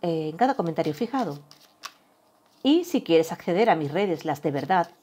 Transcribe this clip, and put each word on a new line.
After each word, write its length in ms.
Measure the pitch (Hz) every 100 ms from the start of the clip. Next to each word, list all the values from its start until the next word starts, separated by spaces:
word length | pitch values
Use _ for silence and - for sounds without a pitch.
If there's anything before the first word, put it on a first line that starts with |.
eh, 300 | 175 160 156
en 60 | 165
cada 180 | 254
comentario 400 | 262 170 160 156
fijado. 440 | 147 233 269 190 143 - - _ _ - - _ _ _ _ _ _
Y 200 | 262 330
si 180 | 339 262
quieres 280 | - 165 160
acceder 400 | - - 175 226
a 60 | 160
mis 160 | 143
redes, 320 | 165 202 156
las 180 | 156 139
de 100 | 160
verdad, 380 | 139 143 185 170 _